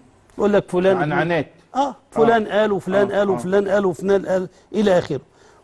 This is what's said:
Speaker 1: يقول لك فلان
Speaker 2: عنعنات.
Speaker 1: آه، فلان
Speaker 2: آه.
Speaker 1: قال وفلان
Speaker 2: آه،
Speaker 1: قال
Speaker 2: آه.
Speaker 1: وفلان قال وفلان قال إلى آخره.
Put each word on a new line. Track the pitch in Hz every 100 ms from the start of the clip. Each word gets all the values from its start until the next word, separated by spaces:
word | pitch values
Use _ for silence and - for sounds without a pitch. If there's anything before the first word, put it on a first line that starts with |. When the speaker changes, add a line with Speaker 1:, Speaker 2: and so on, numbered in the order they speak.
| _ _ _ -
Speaker 1:
يقول | 208
لك | 202 -
فلان | 180 190 185
Speaker 2:
عنعنات. | 151 143 160 170 - - _ 254
Speaker 1:
آه، | 277 - _
فلان | - 226 233 208
Speaker 2:
آه. | 196
Speaker 1:
قال | 214
وفلان | 196 - 190 202
Speaker 2:
آه، | 196
Speaker 1:
قال | 202
Speaker 2:
آه. |
Speaker 1:
وفلان | 185 175 202 196
قال | 202 196
وفلان | 170 190 196 -
قال | 185 180 _ -
إلى | 208 208 180
آخره. | 165 139 - _ _ _